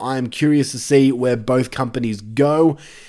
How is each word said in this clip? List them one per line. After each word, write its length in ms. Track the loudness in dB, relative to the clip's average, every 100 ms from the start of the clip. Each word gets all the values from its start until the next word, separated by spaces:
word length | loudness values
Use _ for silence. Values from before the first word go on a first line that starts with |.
I 160 | -6 -4
am 120 | -6
curious 420 | -2 2 2 0
to 60 | -4
see 340 | 2 4 4
where 240 | 2 0 -2
both 340 | 0 0 0
companies 520 | -4 -6 -4 -4 -6
go. 560 | -8 0 2 4 2 0 -12 -20